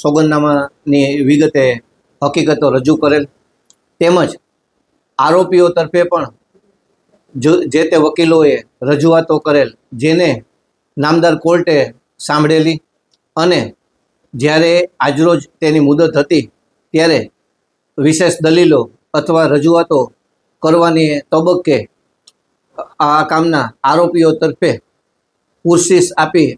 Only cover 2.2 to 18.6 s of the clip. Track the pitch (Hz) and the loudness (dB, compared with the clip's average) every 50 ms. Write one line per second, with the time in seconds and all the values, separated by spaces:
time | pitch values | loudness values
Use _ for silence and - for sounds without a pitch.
2.2 | 143 143 - 165 139 156 147 147 151 135 127 131 127 151 156 156 151 143 147 147 | -6 -4 -2 -2 -2 0 0 0 0 0 0 0 0 0 0 0 0 0 0 0
3.2 | 147 - _ _ _ _ _ _ _ _ _ _ _ _ _ - 170 170 180 175 | -2 -6 _ _ _ _ _ _ _ _ _ _ _ _ _ -2 0 2 2 2
4.2 | 147 - - - _ _ _ _ _ _ _ _ _ _ _ _ _ _ _ - | 0 -2 -6 -12 _ _ _ _ _ _ _ _ _ _ _ _ _ _ _ -2
5.2 | 135 151 165 185 180 180 185 175 175 170 175 175 160 151 - 175 175 175 175 165 | 0 2 2 2 2 2 2 2 2 2 0 -2 -4 -2 -2 -2 0 0 -2 -4
6.2 | 143 113 110 _ _ _ _ _ _ _ _ _ _ _ _ _ _ _ _ _ | -4 -8 -12 _ _ _ _ _ _ _ _ _ _ _ _ _ _ _ _ _
7.2 | _ _ - 131 117 151 175 180 165 127 131 156 165 165 180 160 147 151 - 175 | _ _ -8 -2 0 2 2 0 0 -2 -2 -2 0 0 0 0 0 0 0 0
8.2 | 170 160 165 160 156 143 123 117 - _ _ _ 123 135 151 135 151 165 165 165 | 0 2 2 2 2 2 0 -2 -6 _ _ _ -4 -2 0 2 2 2 2 2
9.2 | 160 160 156 151 - 156 147 147 131 113 - _ _ _ 131 117 131 156 165 175 | 2 0 -2 -2 -2 0 0 0 0 -2 -6 _ _ _ -8 -4 -2 0 0 0
10.2 | 180 156 123 113 113 _ _ _ _ _ _ _ _ _ _ 143 139 151 165 170 | 0 0 -2 -4 -8 _ _ _ _ _ _ _ _ _ _ -4 -2 0 0 2
11.2 | 165 170 160 160 - 165 175 170 175 175 156 143 127 120 - _ _ _ _ - | 2 0 0 0 0 0 0 0 0 0 0 0 0 -2 -6 _ _ _ _ -12
12.2 | - - 151 151 151 151 160 160 156 165 160 156 - _ _ _ _ _ _ _ | -6 -4 -2 0 0 2 0 0 0 0 -2 -4 -8 _ _ _ _ _ _ _
13.2 | _ _ _ 156 165 180 175 139 110 107 - _ _ _ _ _ _ _ _ _ | _ _ _ -2 0 0 0 0 -2 -6 -12 _ _ _ _ _ _ _ _ _
14.2 | _ _ - 120 127 151 156 160 165 165 175 175 180 - _ - 127 143 139 143 | _ _ -6 -4 -2 0 0 2 2 2 2 0 0 -2 _ -4 -2 -2 0 0
15.2 | 160 175 170 165 - - _ _ 165 156 156 156 143 139 147 156 165 160 - 143 | 2 2 0 0 -2 -8 _ _ -2 0 2 2 2 2 2 2 2 0 0 -2
16.2 | 147 - 175 147 117 104 _ _ _ _ _ _ _ _ - 156 165 170 151 123 | -2 0 -2 -2 -2 -4 _ _ _ _ _ _ _ _ -4 -2 0 0 0 -2
17.2 | 101 - _ _ _ _ _ _ _ _ _ _ _ _ _ - 139 151 156 160 | -4 -8 _ _ _ _ _ _ _ _ _ _ _ _ _ -2 0 0 0 2
18.2 | 185 170 175 - 160 160 160 175 | 0 0 0 0 0 2 2 4